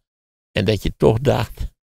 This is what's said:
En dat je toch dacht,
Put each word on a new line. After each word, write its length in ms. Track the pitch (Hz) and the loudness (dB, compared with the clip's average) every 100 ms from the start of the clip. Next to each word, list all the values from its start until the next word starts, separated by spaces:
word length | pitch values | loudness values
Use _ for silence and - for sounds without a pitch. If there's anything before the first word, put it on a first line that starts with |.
| _ _ _ _ _ | _ _ _ _ _
En 140 | - | -2
dat 180 | 104 104 | 0 0
je 100 | - - | -4 0
toch 220 | 139 113 | 2 2
dacht, 540 | 139 117 - - - - | 2 0 -2 -6 -10 -12